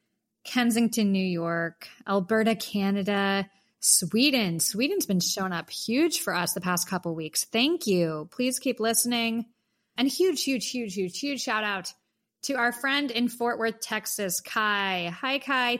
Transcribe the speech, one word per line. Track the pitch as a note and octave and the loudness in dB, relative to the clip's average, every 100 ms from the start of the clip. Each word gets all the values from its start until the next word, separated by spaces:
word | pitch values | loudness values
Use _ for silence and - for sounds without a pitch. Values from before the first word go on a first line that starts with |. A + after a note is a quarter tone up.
| _ _ _ _ | _ _ _ _
Kensington, | - B3+ A#3+ A3 A3+ A#3 G3+ | -4 0 2 4 2 2 2
New | F#3+ | 2
York, | F#3 E3+ E3 E3+ E3 - - - - | 2 0 -2 -2 -4 -6 -18 -14 -2
Alberta, | G3+ F#3 A3 A3 A3 | 0 2 2 4 0
Canada, | - G#3 G3 G3+ G3 G3+ G3 G3 G3 _ _ _ | -2 -2 0 0 0 0 2 0 -2 _ _ _
Sweden. | - - E3+ A3+ C#4+ C4 G3 E3 | 4 4 4 4 4 4 2 0
Sweden's | - G3 C#4 G4 | -2 0 0 0
been | - F#3 | 2 2
showing | - - F#3+ | 0 -2 -2
up | E3+ - | -4 -6
huge | - - B3 E4 - | -8 -2 2 2 0
for | - | -2
us | F3 F3 | 0 -2
the | - | -2
past | F3+ F3 - | 0 0 0
couple | F#3 F3 | -4 -4
weeks. | E3 D#3 - | -6 -4 -4
Thank | - A3 C#4 E4+ A3 | -2 0 2 2 2
you. | F3+ E3 D#3 D#3 | 2 2 -2 -8
Please | - B3 B3+ | -4 -2 -2
keep | C4+ B3 | -2 0
listening. | A3 A3 A#3+ A#3+ A3+ A3+ A#3 _ _ _ _ - | 0 2 2 0 0 -2 -6 _ _ _ _ 0
And | C4+ | 0
huge, | - F#4 D4 | 2 0 2
huge, | - C4 - | -2 -2 -4
huge, | B3 A3+ | -6 -6
huge, | F#3+ F#3 - | -4 -4 -4
huge | C#4+ C#4 | -6 -4
shout | - A3 | -2 -2
out | G#3 G3 F3+ - _ _ _ _ | -2 -4 -8 -14 _ _ _ _
to | - | -4
our | C4 A#3 | 0 0
friend | A#3+ C#4 C#4 C#4+ | 0 0 0 0
in | A#3 A#3+ | 0 -2
Fort | - A#3+ A3+ | 0 -2 0
Worth, | A3+ A3 | -2 -2
Texas, | - G#3+ G#3 - G3 - | -4 -4 -4 -4 -4 -4
Kai. | - A#3 G#3+ G3+ G3 F#3 E3+ E3+ | -4 0 2 2 0 0 -4 -4
Hi, | C4 C#4 | -4 -4
Kai. | C4+ C4 B3 A#3+ | 0 0 2 0